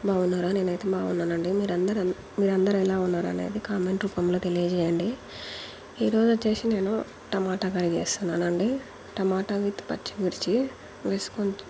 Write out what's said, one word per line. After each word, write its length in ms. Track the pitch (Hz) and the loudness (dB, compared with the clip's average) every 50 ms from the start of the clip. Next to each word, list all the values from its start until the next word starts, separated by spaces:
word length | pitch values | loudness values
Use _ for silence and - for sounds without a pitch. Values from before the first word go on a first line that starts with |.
| - | 2
బాగున్నారా? 460 | 196 196 185 180 180 180 180 175 175 | 2 2 4 4 2 2 2 2 2
నేనైతే 360 | 196 202 185 185 175 175 214 190 | 2 2 2 0 0 -2 -2 -2
బాగున్నానండి. 600 | 190 185 185 185 185 175 170 170 170 170 165 175 | 0 0 0 0 0 0 0 0 0 0 0 0
మీరందరూ 480 | 190 202 202 190 175 175 180 196 214 220 | 0 0 0 0 0 2 2 2 2 0
అన్-, 120 | 180 180 - - - - - - | 0 0 -2 -4 -8 -8 0 2
మీరందరూ 380 | 202 196 190 190 185 202 202 196 | 2 4 4 4 4 4 4 4
ఎలా 200 | 190 190 190 190 | 4 2 2 2
ఉన్నారనేది 600 | 185 180 180 170 170 175 180 180 180 185 202 214 | 2 2 2 0 0 0 -2 -2 -2 -2 -4 -6
కామెంట్ 440 | - - 208 196 180 185 190 190 - | -4 -2 0 0 2 2 0 0 -2
రూపంలో 360 | 196 - - 175 175 175 185 | -2 0 0 2 2 2 2
తెలియజేయండి. 720 | - 180 175 175 175 175 180 180 170 165 170 170 175 214 254 - - - - - - - - - - - - - - - - - | 0 0 0 2 2 2 2 2 2 2 2 2 0 -2 -4 -6 -10 -16 -14 -12 -12 -12 -12 -12 -12 -14 -14 -16 -18 -18 -4 0
ఈరోజు 300 | 226 220 220 220 226 233 | 0 4 4 6 6 6
వచ్చేసి 360 | 226 226 - 220 220 - - | 4 4 2 0 0 2 0
నేను 380 | 226 220 196 190 196 220 220 - - - - - - - | 0 2 2 2 0 0 -2 -2 -6 -12 -18 -8 -4 -2
టమాటా 360 | 196 190 190 185 190 - 185 | 0 0 0 0 0 -2 -2
కర్రీ 180 | 185 185 180 | 0 2 2
చేస్తున్నానండి. 920 | 170 170 165 170 - - - 190 175 170 170 175 175 175 175 190 233 262 269 - - - - - - - | 2 2 0 0 -2 -2 -2 -2 -2 0 0 2 2 2 2 2 2 0 -2 -4 -10 -16 -18 -18 -12 -4
టమాటా 380 | - 190 190 185 190 196 - 208 | 0 0 2 2 2 0 0 -2
with 260 | 202 202 202 202 - - - | 0 0 0 -2 -4 -6 -6
పచ్చిమిర్చి 760 | - - - - - 208 190 180 - - - 170 196 247 269 262 - - - - - - - | -8 -6 -6 -10 -6 -2 -2 -2 -2 -2 -2 0 2 2 0 -2 -6 -12 -16 -18 -18 -6 -4
వేసుకొని 480 | 196 196 196 - - - - 208 196 196 - - | -2 -2 -2 -4 -6 -4 -2 -2 -2 -2 -4 -12